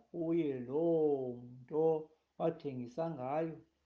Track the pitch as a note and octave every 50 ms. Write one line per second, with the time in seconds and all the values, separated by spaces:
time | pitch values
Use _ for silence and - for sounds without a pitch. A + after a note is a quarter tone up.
0 | _ _ - E3+ E3 E3 E3 E3+ D#3+ C#3+ C3 B2+ B2 A#2+ C3 D#3 E3 E3+ E3 D#3+
1 | D#3 D3+ C#3+ C3+ C3 B2+ A#2+ B2 B2 B2 B2 B2+ B2 - D#3 D3+ D#3+ D#3+ D#3+ D#3
2 | D#3 - _ _ _ _ _ - F3 E3 E3 E3 - C#3+ C3 B2+ B2 A#2+ - -
3 | E3 E3 D#3+ B2+ B2 C3 D3 D#3 E3 E3 D#3 - - _ _ _ _